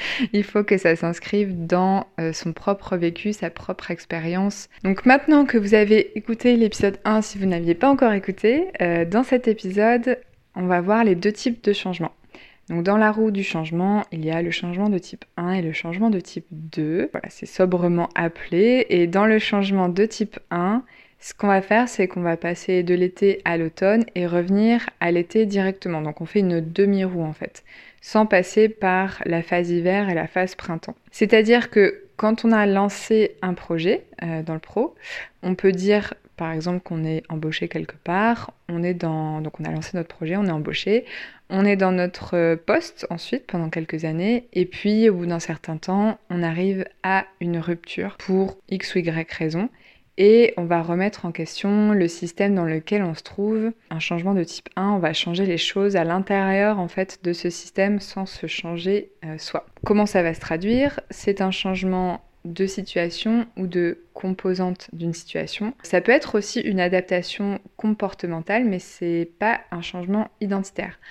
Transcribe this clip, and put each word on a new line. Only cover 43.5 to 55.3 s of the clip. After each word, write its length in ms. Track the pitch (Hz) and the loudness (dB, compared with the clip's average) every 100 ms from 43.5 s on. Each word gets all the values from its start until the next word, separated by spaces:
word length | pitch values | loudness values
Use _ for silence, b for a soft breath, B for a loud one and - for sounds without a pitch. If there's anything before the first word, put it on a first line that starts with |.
| 180 165 | -4 -4
quelques 340 | 165 160 160 | -6 -6 -6
années, 440 | 160 160 190 240 240 | -4 -2 0 0 -2
et 120 | - | -2
puis 440 | 180 - 202 214 226 | -2 -2 0 4 4
au 60 | |
bout 120 | 180 175 | 4 0
d'un 120 | 170 | -4
certain 380 | - 160 - 160 | -4 -8 -8 -8
temps, 420 | - 190 214 214 - | -2 0 0 -2 -4
on 120 | 175 | -2
arrive 420 | 170 165 185 196 185 - | -2 0 0 -2 -6 -8
à 220 | 185 190 - _ | -2 -2 -2 _
une 180 | 175 170 | -4 -2
rupture 580 | 165 170 - - 190 - | -2 -6 -6 -8 -8 -8
pour 380 | - 190 190 - _ | -2 0 0 -4 _
X 240 | 190 - | -8 -4
ou 40 | 190 | -2
Y 320 | 170 165 160 | -2 -2 -6
raison, 360 | - 160 160 220 b b b _ - | -6 -4 -2 -4 b b b _ 4
et 340 | 196 226 240 - | 8 8 6 2
on 80 | |
va 180 | 170 170 | 0 0
remettre 440 | 165 175 196 - 175 | 0 0 -2 -4 -8
en 60 | |
question 600 | 165 165 - 196 208 214 | -6 -8 -4 0 2 4
le 160 | 208 170 | 4 2
système 460 | 170 170 - 202 | -2 -8 -2 2
dans 100 | 196 | 2
lequel 380 | 170 160 156 208 | 0 -2 -2 -2
on 120 | 185 | -2
se 80 | 160 | -4
trouve. 500 | - - 208 220 220 226 _ | -10 -6 -2 0 -2 -6 _
Un 100 | 165 | -8
changement 340 | - 175 180 | -4 -4 0
de 100 | 196 | 0
type 240 | 170 - - - | -2 -6 -12 -4
un, 140 | 196 | 0
on 80 | 202 | 0
va 140 | 160 | 0
changer 340 | 165 - | -2 -2